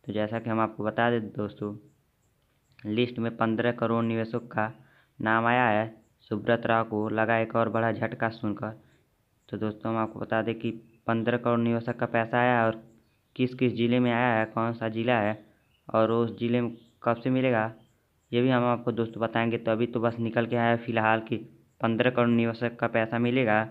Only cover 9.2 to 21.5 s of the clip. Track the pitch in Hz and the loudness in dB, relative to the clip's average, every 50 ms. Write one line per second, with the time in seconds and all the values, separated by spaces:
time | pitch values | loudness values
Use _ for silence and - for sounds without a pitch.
9.2 | _ _ _ _ _ - - 98 107 107 104 107 - 117 113 113 110 110 - 110 | _ _ _ _ _ -10 -6 -4 -4 -4 -6 -6 -6 -4 -2 -2 -2 -4 -4 -10
10.2 | 113 - 113 113 107 113 113 117 - 117 113 - - _ _ _ _ - 113 117 | -6 -2 -2 -2 0 -2 -6 -4 -6 -6 -6 -8 -14 _ _ _ _ -2 -2 0
11.2 | 110 117 120 120 120 120 117 117 117 117 117 117 117 123 120 - 123 - - 117 | 0 0 0 0 0 0 2 2 2 0 0 0 -2 -6 -4 -4 -4 -2 0 -2
12.2 | 113 113 - 120 123 123 123 117 113 113 110 113 - - _ _ _ _ _ _ | 0 2 2 2 4 4 4 4 2 2 0 -2 -12 -20 _ _ _ _ _ _
13.2 | _ _ _ - 127 123 127 127 131 123 98 107 117 117 120 127 123 120 117 117 | _ _ _ -2 -2 -2 0 0 0 0 2 0 0 2 2 2 2 2 2 2
14.2 | 123 123 117 110 110 110 - 113 113 117 117 117 113 113 107 113 113 123 123 113 | 2 2 2 2 0 0 -2 -2 -2 -2 -4 -4 -4 -4 -2 -2 0 2 2 2
15.2 | 101 104 110 - - _ _ _ _ _ _ _ _ - - 110 110 110 113 117 | 2 0 -2 -4 -10 _ _ _ _ _ _ _ _ -2 2 2 4 4 4 2
16.2 | 117 113 101 - 117 117 120 123 120 117 117 - - _ _ _ - 120 117 117 | 0 0 -2 -4 -2 0 2 0 0 -2 -6 -10 -20 _ _ _ 0 0 0 0
17.2 | - 131 131 131 131 131 120 110 107 113 113 - - _ _ _ _ _ _ _ | 0 0 0 2 2 2 2 2 0 -2 -6 -14 -20 _ _ _ _ _ _ _
18.2 | _ _ 120 120 123 131 131 123 120 123 120 117 120 123 113 110 117 113 113 101 | _ _ 0 2 4 4 4 4 4 2 0 0 -2 -4 -2 -2 -2 -4 -2 -4
19.2 | 113 113 - 117 113 117 113 110 - 113 110 107 120 117 - 120 110 117 113 117 | -4 -2 0 0 0 0 0 -2 0 0 0 0 0 -2 -2 0 0 0 -2 -2
20.2 | 113 113 117 120 117 117 120 120 117 117 117 117 117 - 113 113 110 110 110 113 | -4 -2 0 0 0 0 0 2 2 2 2 0 -2 -2 -2 2 2 2 2 2
21.2 | 113 - 120 110 - - | 0 -4 -6 -6 -6 -12